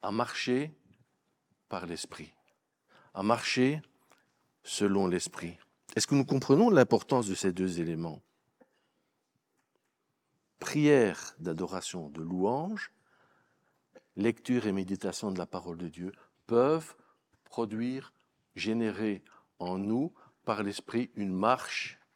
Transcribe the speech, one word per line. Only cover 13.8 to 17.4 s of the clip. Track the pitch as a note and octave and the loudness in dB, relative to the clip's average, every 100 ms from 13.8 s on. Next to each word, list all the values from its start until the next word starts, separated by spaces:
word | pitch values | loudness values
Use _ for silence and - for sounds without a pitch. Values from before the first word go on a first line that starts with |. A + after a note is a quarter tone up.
| _ - _ - | _ -20 _ -2
lecture | G#2 A2+ - B2 A2 | 0 0 0 0 2
et | |
méditation | G2 F#2 F#2+ G2+ F2 G#2+ | -2 -2 -4 -4 -4 -6
de | F#2+ | -4
la | E2 | -6
parole | F#2 F2 E2 | -8 -8 -8
de | F2 | -10
Dieu | D#2+ F2+ - _ _ _ | -8 -12 -12 _ _ _
peuvent | A#2 C3 D#3+ D#3+ - _ _ _ _ | 4 4 2 -2 -20 _ _ _ _